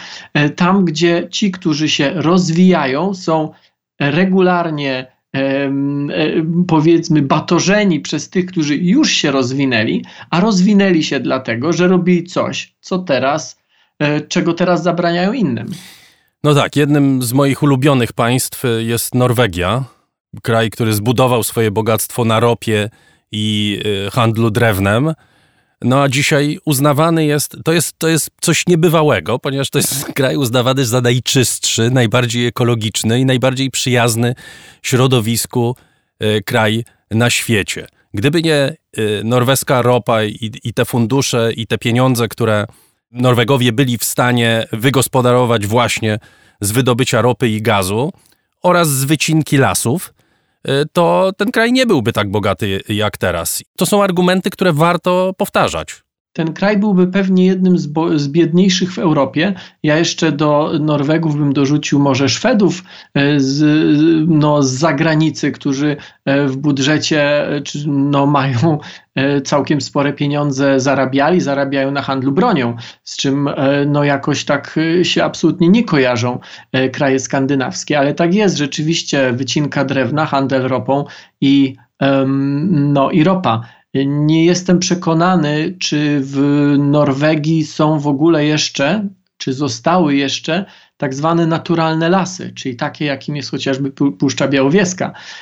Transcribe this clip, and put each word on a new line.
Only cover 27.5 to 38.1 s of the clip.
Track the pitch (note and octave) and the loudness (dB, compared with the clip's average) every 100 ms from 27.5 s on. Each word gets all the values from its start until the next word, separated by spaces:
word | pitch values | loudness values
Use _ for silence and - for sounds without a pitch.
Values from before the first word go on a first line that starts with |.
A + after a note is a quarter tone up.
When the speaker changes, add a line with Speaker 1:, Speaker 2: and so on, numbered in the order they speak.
| C#3 | -6
Speaker 2:
to | D#3 | -2
jest, | E3+ - - | 0 -2 -4
to | D#3+ | 0
jest | D#3+ - - | 0 -2 -4
coś | - D#3+ - | -2 0 2
niebywałego, | F3 E3+ D#3+ D3+ G#2+ D#2+ A#2+ | 2 4 4 4 2 0 -4
ponieważ | D3 C3+ C#3 | -2 -4 -2
to | C#3+ | -2
jest | D#3+ C3+ - | -2 -4 -6
<laughs> | - | -2
kraj | - D#3 | -2 0
uznawany | B2+ B2 A#2+ C3+ B2 | 0 0 0 0 0
za | B2+ | 0
najczystszy, | A#2+ B2 - C3+ A#2+ - - - A2+ | 2 0 0 0 0 -2 -4 0 2
najbardziej | C3 A#2 B2 B2 A#2+ A#2+ | 2 2 2 0 -2 -2
ekologiczny | - A#2+ A#2+ G#2+ - A2 A#2+ | 0 0 0 -2 -4 0 0
i | |
najbardziej | C3 C3 C3 C3 C3+ | 2 2 0 0 -4
przyjazny | - - A#2+ A#2+ A2+ A#2+ B2+ - - - - | -4 0 2 2 0 -2 -4 -12 -20 -20 -14
środowisku, | - B2 C3 B2 G#2+ A2+ - B2 A#2 B2 _ _ _ _ | -2 2 2 2 0 -2 -4 -4 -4 -6 _ _ _ _
e, | G#2+ G#2+ | -2 -2
kraj | - A#2+ G#2+ A2 A2+ _ _ | 0 0 0 0 -6 _ _
na | A2 A#2+ | 0 0
świecie. | - - G#2+ F2 - - _ _ | 0 0 0 -2 -8 -14 _ _